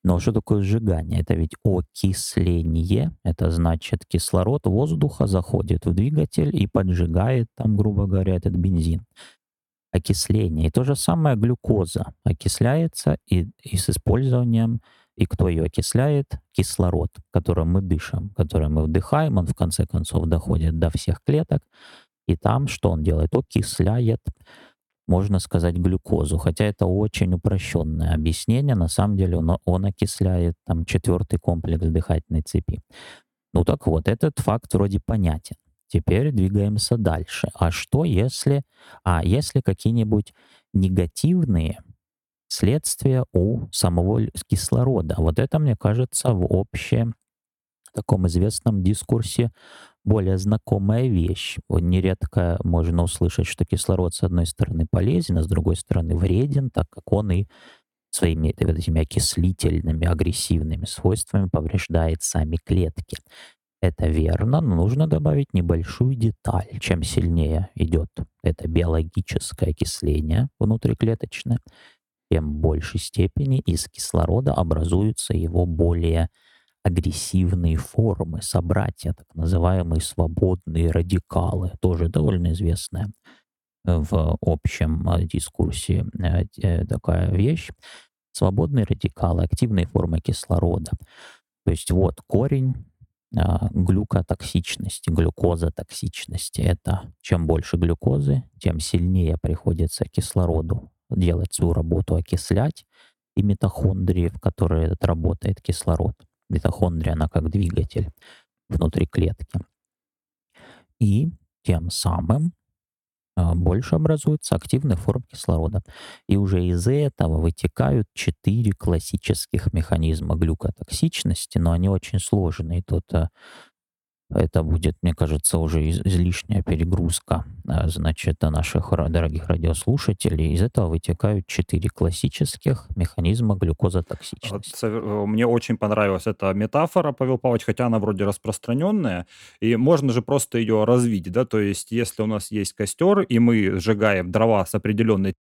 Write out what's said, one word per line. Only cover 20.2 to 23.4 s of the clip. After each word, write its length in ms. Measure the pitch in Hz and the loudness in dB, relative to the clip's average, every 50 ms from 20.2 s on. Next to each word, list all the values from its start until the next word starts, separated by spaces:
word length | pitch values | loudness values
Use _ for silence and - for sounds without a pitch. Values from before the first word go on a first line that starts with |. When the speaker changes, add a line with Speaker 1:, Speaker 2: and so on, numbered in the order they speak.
| 82 | 0
Speaker 1:
доходит 520 | 80 82 82 - - 82 82 78 82 80 80 | 2 0 0 0 0 0 2 2 0 2 2
до 100 | 82 82 | 0 0
всех 300 | - - - - 82 - _ | 0 -2 -6 -6 -10 -6 _
клеток, 360 | - 139 151 165 _ 151 143 _ _ _ _ - - - - _ _ _ _ _ | 0 0 0 0 _ -2 -4 _ _ _ _ -20 -20 -20 -20 _ _ _ _ _
и 80 | - 92 | -2 -2
там 300 | 78 - - 113 135 143 | 0 0 -2 0 0 -2
что 240 | - - - - 92 | -4 -4 -2 0 0
он 120 | 87 78 76 | 0 2 0
делает? 320 | 85 80 80 80 80 - | 0 2 2 0 0 0
Окисляет, 840 | 123 | -2